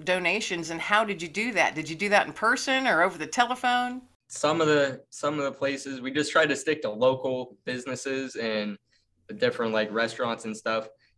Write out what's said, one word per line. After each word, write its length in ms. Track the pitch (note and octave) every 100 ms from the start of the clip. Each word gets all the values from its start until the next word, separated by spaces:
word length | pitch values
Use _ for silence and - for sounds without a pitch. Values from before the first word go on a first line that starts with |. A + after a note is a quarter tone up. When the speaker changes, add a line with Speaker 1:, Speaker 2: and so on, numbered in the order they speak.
Speaker 1:
donations, 680 | D#3 F#3 F3 G#3 - F3 D#3+
and 100 | E3
how 240 | - G#3 G#3+
did 160 | E3+
you 60 | E3+
do 240 | F3+ A#3+
that? 220 | F#3 B2 D3
Did 140 | D3+
you 60 | D#3+
do 140 | G3+
that 180 | G3+ -
in 60 |
person 540 | - A3 C4 C#4 C4 C4
or 160 | E3
over 140 | F#3 D3
the 100 | D#3
telephone? 720 | B3 A#3+ B3+ B3 B3 B3 B3+ - _ -
Speaker 2:
Some 320 | - D3 E3
of 80 | D#3
the, 360 | D3 C3+ B2+ -
some 280 | - D3 D3+
of 80 | C#3
the 60 |
places, 500 | - C#3 C3+ C#3 C3
we 100 | C3
just 220 | D3 C#3+
tried 160 | D#3+ D#3
to 60 | C3
stick 260 | D#3 D3+
to 80 | A2
local 640 | G#2+ B2+ C3 C3+ B2+ B2+ -
businesses 720 | - B2+ C3 B2 C#3 C3+ B2+ A2+
and 420 | A2+ G#2+ G#2 G2 _ _ _ _ -
the 60 |
different, 380 | G#2 B2 A#2+ A2+
like, 180 | A2 G#2+
restaurants 520 | A2 A#2 A#2+ A#2+ A2+ A2
and 100 | G#2+
stuff. 340 | A#2 A2+ - - _